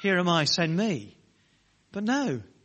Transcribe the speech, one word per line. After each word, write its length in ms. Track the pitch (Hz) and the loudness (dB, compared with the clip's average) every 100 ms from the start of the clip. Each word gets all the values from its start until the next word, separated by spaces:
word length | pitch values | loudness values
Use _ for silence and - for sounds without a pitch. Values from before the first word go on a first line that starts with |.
Here 160 | 196 185 | 2 2
am 100 | 180 | 4
I, 160 | 170 | 2
send 320 | 147 - 165 165 | 2 0 0 0
me. 400 | 226 147 101 - _ _ _ _ _ _ _ | -2 -4 -8 -20 _ _ _ _ _ _ _
But 120 | 196 | -6
no. 380 | 214 269 254 127 95 _ | -2 0 -2 -4 -8 _